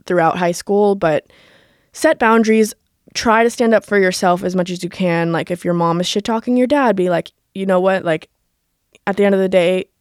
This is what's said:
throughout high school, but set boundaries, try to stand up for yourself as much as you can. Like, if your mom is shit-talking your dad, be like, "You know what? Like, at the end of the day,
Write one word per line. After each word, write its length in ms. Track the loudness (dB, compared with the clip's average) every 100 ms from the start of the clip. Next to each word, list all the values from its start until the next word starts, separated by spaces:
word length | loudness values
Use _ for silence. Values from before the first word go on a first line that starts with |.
| -4
throughout 320 | 0 2 0
high 140 | -2
school, 440 | -4 -2 0 0 0
but 300 | 0 -2 -6 _ _ _ _ _ _
set 260 | -2 0 2
boundaries, 560 | 2 2 4 2 0 -4 _ _ _
try 300 | -6 0 2
to 60 | 2
stand 240 | 0 0
up 100 | 0
for 140 | 0 0
yourself 440 | 0 0 0 0
as 140 | -2 -4
much 140 | -4
as 120 | -6
you 80 | -10
can. 400 | -4 -2 0 -2
Like, 220 | -2 -4
if 120 | -6
your 100 | -4
mom 260 | -2 0 -2
is 80 | -2
shit-talking 480 | -4 -4 -4 -2 0
your 100 | 2
dad, 300 | 2 0 0
be 140 | 0
like, 200 | -2 -6 _ _
"You 120 | -6 0
know 120 | 2
what? 260 | 2 0
Like, 240 | -2 -4 -6 _ _ _ _ _ _ _ -4
at 100 | 2
the 80 |
end 120 | 2 2
of 40 |
the 80 | 2
day, 360 | 2 2 0 -4 _